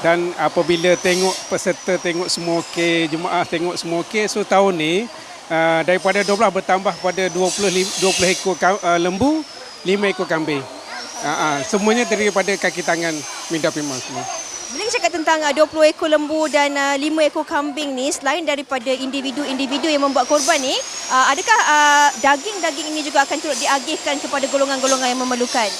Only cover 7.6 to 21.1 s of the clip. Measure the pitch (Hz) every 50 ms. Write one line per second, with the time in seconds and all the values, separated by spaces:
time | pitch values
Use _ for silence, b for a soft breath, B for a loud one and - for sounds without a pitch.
7.6 | 202 196 175 185 185 196 - 185 165 190 175 - 180 180 185 - - 190 185 180
8.6 | 190 180 196 208 - 175 170 170 170 180 180 196 233 285 311 320 294 - - -
9.6 | - - - - - 170 190 202 202 196 190 - 185 156 175 160 156 143 151 139
10.6 | 131 - - - - - - - - - - - - 143 151 - 170 156 147 143
11.6 | 135 - - 202 196 220 220 240 240 196 208 202 214 208 - 196 190 196 196 180
12.6 | - 185 175 180 170 190 170 165 170 165 160 151 135 - - - - - 170 160
13.6 | 151 165 - 156 147 143 131 127 - - 131 123 117 - - - - - - -
14.6 | - - 226 285 415 453 480 - - 339 330 349 320 339 320 311 311 294 277 294
15.6 | 302 294 - 311 311 302 320 - 349 320 302 302 302 285 311 311 311 302 254 294
16.6 | 285 285 285 285 277 277 277 277 277 311 311 320 311 294 - 330 302 - 330 294
17.6 | 285 294 269 294 302 285 269 254 254 285 349 - 277 269 294 311 330 302 294 277
18.6 | 277 - 269 262 226 269 262 254 269 262 254 277 254 269 247 285 285 269 269 262
19.6 | 277 240 269 285 254 320 302 277 277 277 269 277 254 254 302 302 262 285 330 294
20.6 | 262 262 339 480 - - - - - -